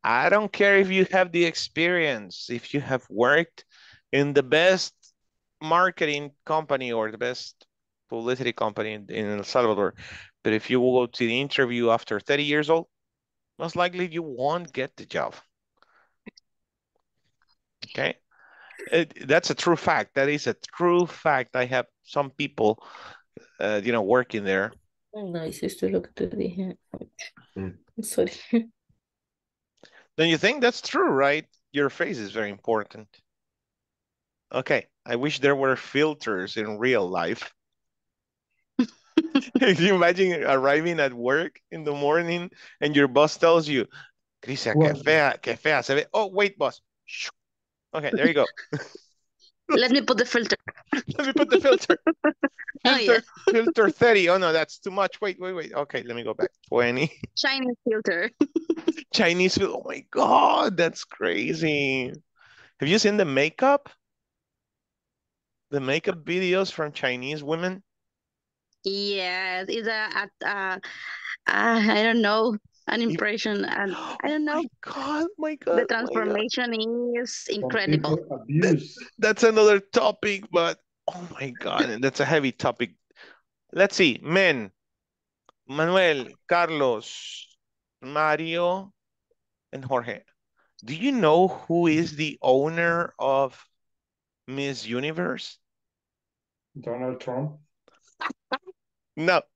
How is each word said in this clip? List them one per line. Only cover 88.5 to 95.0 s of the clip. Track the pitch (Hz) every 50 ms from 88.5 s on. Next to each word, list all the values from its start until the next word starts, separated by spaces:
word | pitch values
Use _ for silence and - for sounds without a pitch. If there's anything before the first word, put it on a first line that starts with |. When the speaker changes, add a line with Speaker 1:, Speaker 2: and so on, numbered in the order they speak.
| 165 170 175 175 180 190 190 196 _ _ _ _ _ _ _ _ _ _ _ _ _ _ _ _
Speaker 1:
and | - 135 135
Jorge. | 123 135 123 117 117 104 - _ _ _ _ _ _ _ _ _ _ _ - -
Do | 110 151
you | 165 208 277
know | 277 240 190 156 156 170 185 185
who | - - - - 165 170 170 165
is | 156 156 170 160 147
the | 143 156 151 - -
owner | - - 127 135 139 156 165 170 170 170 170 170 170 - - -
of | 113 135 135 135 139 131 - - - _ _ _ _ _ _ _ _ _ _ _ _ _ _ _ _
Miss | - 131 139 139 139 135 117 110
Universe? | 107 120 123